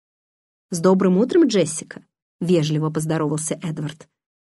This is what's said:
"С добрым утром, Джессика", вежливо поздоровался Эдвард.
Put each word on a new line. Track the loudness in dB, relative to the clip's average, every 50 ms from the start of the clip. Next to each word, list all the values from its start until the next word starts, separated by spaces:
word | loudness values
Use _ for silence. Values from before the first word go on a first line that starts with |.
| _ _ _ _ _ _ _ _ _ _ _ _ _ _
"С | -8 0
добрым | 4 4 4 4 4 2 4 2
утром, | 2 2 4 2 4
Джессика", | 4 4 2 0 0 -2 -10 -12 -14 -18 -20 _ _ _ _ _ _ _ _
вежливо | -2 0 2 2 2 0 -2 -2 -2 -2
поздоровался | -2 -4 -4 -2 -2 -2 -2 -2 -2 -4 -4 -6 -8 -6
Эдвард. | -6 -8 -8 -6 -8 -10 -10 _ -20 _ _ _ _ _ _ _ _